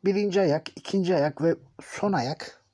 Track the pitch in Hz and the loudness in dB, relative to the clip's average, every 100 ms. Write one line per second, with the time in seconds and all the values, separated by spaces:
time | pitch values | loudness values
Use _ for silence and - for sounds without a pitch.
0 | 185 196 208 185 185 147 165 - - 196 | 0 0 2 2 2 2 -2 -16 -4 -2
1 | 175 180 143 - 165 165 - _ - - | 2 2 0 0 0 0 -6 _ -16 -4
2 | 208 190 - 160 - - _ | -2 0 -2 -6 -12 -18 _